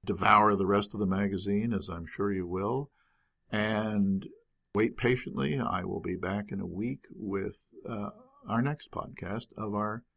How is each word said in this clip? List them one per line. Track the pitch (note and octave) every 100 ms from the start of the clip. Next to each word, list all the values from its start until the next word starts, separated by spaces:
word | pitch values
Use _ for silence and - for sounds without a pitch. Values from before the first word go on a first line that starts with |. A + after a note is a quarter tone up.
devour | - F#2 G2+ G#2+ G#2 G2
the | F#2+ G2+
rest | G2+
of | G2+
the | G2 F#2+
magazine, | G2+ F#2+ G2 G2+ A#2
as | A2+ F2+
I'm | E2+ E2
sure | - G2+
you | F#2+ F2
will, | F#2 G#2 B2+ C#3+ _ _ _ _ _ _
and | G#2+ G#2+ A2 G#2+ G#2 G2 F#2+ - - _ _ _
wait | G2+ A2+ -
patiently. | A#2+ C3 - C3 C#3 C#3+
I | - F#2
will | F#2 F#2+
be | F#2 F2+
back | F2+ G2+ G#2
in | G2
a | F#2
week | F2 A#2 C#3 -
with, | - G2+ G2 G#2 - _ - -
uh, | A2 G2+ - - _ -
our | A2+
next | C3+ D3+ -
podcast | - - - F2+ G#2 - -
of | G#2+
our | G#2 G#2+ A2+ _